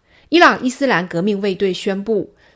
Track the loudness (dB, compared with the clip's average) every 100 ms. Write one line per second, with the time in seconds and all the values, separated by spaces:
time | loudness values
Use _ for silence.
0 | _ _ _ 4 4 4 -2 -2 0 0
1 | 0 -2 -2 -2 -2 -2 -2 -2 -4 -4
2 | -2 -4 -4 _ _